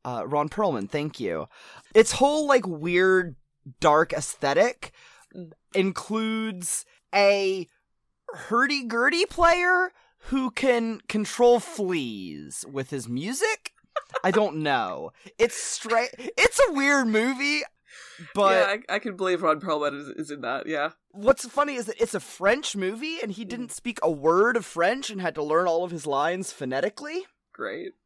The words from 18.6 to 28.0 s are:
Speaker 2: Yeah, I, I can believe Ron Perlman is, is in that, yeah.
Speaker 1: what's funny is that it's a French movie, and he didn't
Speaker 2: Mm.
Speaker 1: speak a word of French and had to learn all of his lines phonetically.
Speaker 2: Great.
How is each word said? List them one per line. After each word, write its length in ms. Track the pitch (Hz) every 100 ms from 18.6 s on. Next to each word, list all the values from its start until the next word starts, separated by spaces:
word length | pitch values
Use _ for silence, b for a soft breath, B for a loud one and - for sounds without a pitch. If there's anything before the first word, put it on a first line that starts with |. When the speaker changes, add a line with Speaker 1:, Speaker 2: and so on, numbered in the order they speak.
| 196
Speaker 2:
Yeah, 80 | 214 -
I, 60 | 202
I 20 |
can 180 | 233 185
believe 260 | 185 175
Ron 180 | 165 156
Perlman 400 | 190 151 147 143
is, 80 | 143
is 220 | - 147
in 80 | 147
that, 260 | 120 131 -
yeah. 240 | 151 151 - _
Speaker 1:
what's 340 | 202 214 262 240
funny 280 | 285 294 254
is 100 | 214
that 160 | -
it's 120 | 233
a 40 | 196
French 560 | - - 196 262 -
movie, 460 | 202 185 226 311 330
and 80 | 226
he 140 | 196
didn't 240 | 202 240 240
Speaker 2:
Mm. 60 |
Speaker 1:
speak 260 | - 240 -
a 80 | 165
word 460 | 151 151 175 226 233
of 100 | 180
French 440 | 165 175 262 269
and 100 | 196
had 160 | 175 156
to 80 |
learn 240 | 147 160 180
all 160 | 165
of 80 | 175
his 160 | 170 147
lines 420 | 139 156 185 185
phonetically. 760 | - 131 131 190 - 294 339 381 _ _
Speaker 2:
Great. 400 | - 98 131 180 _